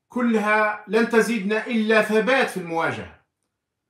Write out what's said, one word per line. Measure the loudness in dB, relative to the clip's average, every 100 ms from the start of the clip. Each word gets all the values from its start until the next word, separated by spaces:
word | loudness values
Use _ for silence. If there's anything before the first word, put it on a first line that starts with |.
| _
كلها | -4 0 0 2 2 0 -2 -2
لن | 0 2
تزيدنا | 2 2 0 -2 -4 -2
إلا | -2 2 2
ثبات | 2 2 2 2 0
في | -4
المواجهة. | -6 -4 -4 -6 -10 -18 _ _ _ _ _ _ _